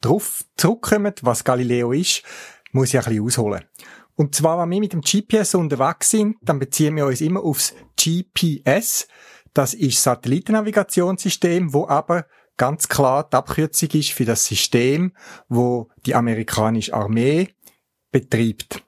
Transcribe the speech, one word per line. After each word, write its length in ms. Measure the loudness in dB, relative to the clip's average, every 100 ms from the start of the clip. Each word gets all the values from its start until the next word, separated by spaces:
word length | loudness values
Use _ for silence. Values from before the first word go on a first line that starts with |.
drauf 420 | 2 0 0 -10 -12 0
zurückkommen, 560 | 0 0 0 0 0 -2
was 220 | -2 0
Galileo 480 | 0 0 0 0 0
ist, 320 | 0 0 -4 -6 -20 -20 -20 -4
muss 220 | -2 2
ich 60 | 0
ein 60 | 0
bisschen 180 | -2
ausholen. 400 | -2 -2 -2 -4 -10 -20 -20 -20 _ -2
Und 200 | -2 2
zwar, 240 | 0 2
wenn 100 | 0
wir 100 | -2
mit 140 | -2
dem 80 | -2
G 200 | 0 0
P 160 | 0 0
S 180 | 2 0
unterwegs 540 | 0 2 0 0 0
sind, 280 | 2 0 -2
dann 180 | -2 -2
beziehen 360 | -2 0 0 2
wir 100 | -2
uns 160 | 0
immer 220 | -2 0
aufs 300 | -2 -2 -4 -6 -14 -4
G 280 | -2 -2
P 380 | -4 -2 -2 0 0
S. 420 | 0 0 -6 -6 -18 -20 -20 _
Das 200 | -2 -2
ist 240 | 0 0 2
das 60 |
Satellitennavigationssystem, 1700 | 2 0 0 -2 0 0 2 -2 0 0 0 0 -4 0 0 2 2
wo 140 | 0 2
aber 380 | -2 0 -4 -4 _ _ -2
ganz 300 | -2 0 -4
klar 420 | 2 2 2 0
die 80 | -2
Abkürzung 520 | 0 -2 -2 0 0
ist 200 | 0 -2
für 140 | -2 0
das 200 | 0 0
System, 680 | -2 2 2 2 2 -2 _ -20 -20 _
wo 420 | 2 2 0 -4 _ -2
die 100 | 0
amerikanische 800 | 0 -2 -4 0 2 0 -2
Armee 560 | -4 0 2 2 2 -2 _ -20 _ _ _ _
betreibt. 720 | -2 0 0 0 -2 -12 -16